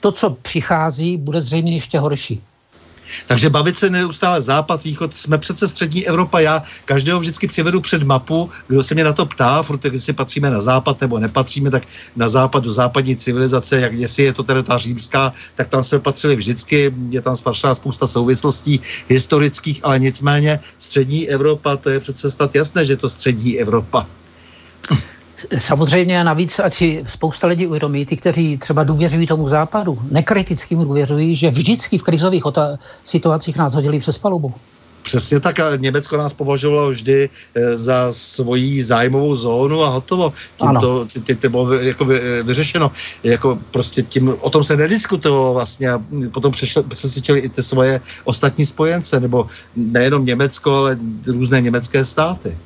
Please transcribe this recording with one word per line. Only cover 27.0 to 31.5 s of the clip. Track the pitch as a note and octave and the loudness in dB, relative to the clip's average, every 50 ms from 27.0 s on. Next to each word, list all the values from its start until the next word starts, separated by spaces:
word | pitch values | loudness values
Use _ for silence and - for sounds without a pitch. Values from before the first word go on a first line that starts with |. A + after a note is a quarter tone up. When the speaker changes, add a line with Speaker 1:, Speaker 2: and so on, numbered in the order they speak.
| C3+ B2 | -6 -12
Speaker 1:
spousta | - - - D3+ - - - | -10 -4 -4 -4 -2 0 0
lidí | F3 F3 E3+ F#3 | 0 2 2 0
uvědomí, | F3 D#3+ D3+ D3+ D3 C#3+ C#3 C#3+ | -2 -2 -2 -2 -2 -2 -2 -2
ty, | C3+ - | -2 -4
kteří | C#3+ - F3+ D#3+ E3 E3+ D#3 D3 C3+ | -2 0 0 2 2 2 0 0 -2
třeba | - - D3+ C#3+ D#3 | -4 -2 0 0 2
důvěřují | C#3 D#3+ D3 E3 E3+ C#3 E3 E3 | 2 2 2 2 2 2 2 2
tomu | D3+ D#3+ D#3 D#3 C#3 | 2 0 0 0 2
západu, | C#3+ D3+ D#3 E3 - G#3+ G#3 F3+ D3 A#2+ A#2 C3+ | 2 0 0 0 -2 -4 -2 -2 -4 -4 -4 0
nekriticky | - D3 D#3 - G#3+ G3+ F#3 - C#3 C#3 - - E3+ | 0 0 2 2 2 0 0 0 -4 -6 -4 -2 0
mu | E3 E3+ | 0 0
důvěřují, | C#3+ C#3 C#3+ C#3+ C3 D3 D3 D#3 D#3+ E3+ | 2 2 0 2 2 2 0 2 2 2
že | C#3+ C#3+ E3 | 2 2 2